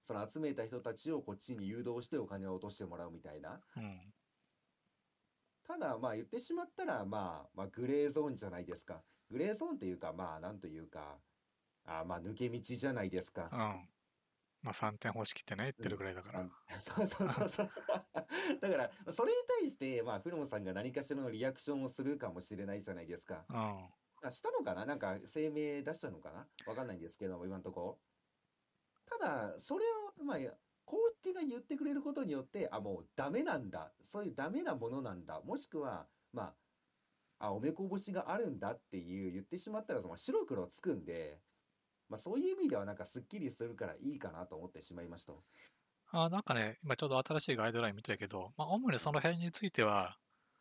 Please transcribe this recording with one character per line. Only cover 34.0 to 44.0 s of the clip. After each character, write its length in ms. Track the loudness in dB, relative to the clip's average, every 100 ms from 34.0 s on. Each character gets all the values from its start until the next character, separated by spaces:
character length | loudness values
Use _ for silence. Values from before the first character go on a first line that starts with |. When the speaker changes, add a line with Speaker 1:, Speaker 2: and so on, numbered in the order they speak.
Speaker 1:
そ 200 | -8 -4
う 20 | -4
い 40 |
う 40 | -2
ダ 140 | 0
メ 120 | 0
な 120 | 0 0
も 140 | 0
の 120 | -2
な 120 | -2
ん 120 | -6 -6
だ。 140 | -6
も 140 | -4 -4
し 100 | -2
く 120 | -2
は、 280 | -2 -4 -8 _ _
ま 220 | -6 -6 -8 _ _ _ _ _ _ _ _
あ、 100 | 0
あ、 60 |
お 60 | 2
め 120 | 0
こ 160 | 0 -2
ぼ 100 | -2
し 140 | 0
が 200 | -2 0
あ 60 | 0
る 120 | 0
ん 100 | 0
だ 140 | -2
っ 60 | -2
て 180 | _ -6
い 300 | -4 -2 -2
う、 20 |
言 100 | -4
っ 40 | -4
て 120 | -6
し 120 | -2
ま 100 | -2
っ 60 | 0
た 80 |
ら、 80 | -2
そ 60 | -2
の、 100 | -6
白 280 | 2 2 4
黒 220 | 0 -2
つ 140 | -2
く 120 | 0
ん 120 | 0 0
で、 340 | -4 -4 -8 _ _ _ _ _ _ _
ま 60 | -6
あ、 20 |
そ 160 | 0
う 60 | 2
い 100 | 2
う 20 |
意 40 | 4
味 80 | 4
で 60 | 4
は 100 | 0
な 80 |
ん 20 | -4
か 100 | -6
す 140 | -8
っ 20 |
き 160 | -8 -4
り 120 | -4
す 120 | -2
る 120 | -6 -2
か 100 | -4
ら 100 |
い 180 | -2